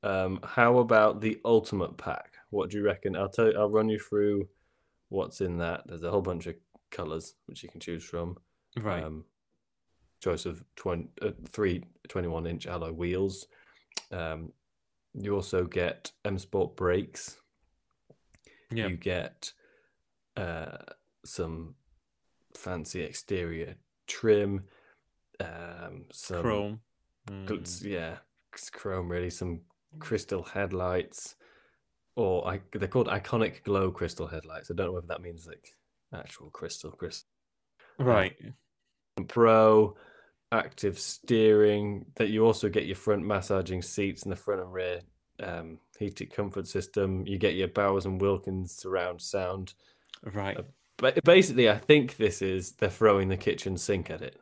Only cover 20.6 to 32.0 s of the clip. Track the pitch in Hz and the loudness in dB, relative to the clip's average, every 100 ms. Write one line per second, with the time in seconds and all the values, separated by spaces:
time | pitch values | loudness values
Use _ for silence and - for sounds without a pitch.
20.6 | 80 - - - _ _ - - 82 80 | -10 -14 -18 -20 _ _ -14 -8 -6 -6
21.6 | 82 - _ _ _ _ _ _ _ - | -12 -18 _ _ _ _ _ _ _ -16
22.6 | - 87 78 90 80 - - 95 85 82 | -10 -8 -8 -8 -8 -10 -6 -4 -4 -6
23.6 | 85 - _ _ - - 113 104 101 98 | -10 -12 _ _ -14 -2 4 4 4 -4
24.6 | 95 _ _ _ _ _ _ _ 85 82 | -8 _ _ _ _ _ _ _ -10 -10
25.6 | 85 87 85 87 90 - - 90 82 104 | -14 -14 -16 -16 -18 -14 -8 -4 -2 -2
26.6 | 104 110 _ _ _ _ - 98 95 107 | -2 -8 _ _ _ _ -14 -12 -6 -6
27.6 | 87 87 101 92 82 85 _ _ _ - | -6 -10 -6 -6 -6 -10 _ _ _ -16
28.6 | - - 101 92 87 87 90 - 92 85 | -16 -10 -6 -4 -4 -4 -4 -4 -6 -8
29.6 | - _ _ 156 156 156 - 95 - 101 | -12 _ _ -16 -4 -4 -2 -6 -4 -4
30.6 | 98 90 90 90 82 - - - _ _ | -4 -2 0 -2 -2 -10 -14 -16 _ _
31.6 | _ _ _ _ | _ _ _ _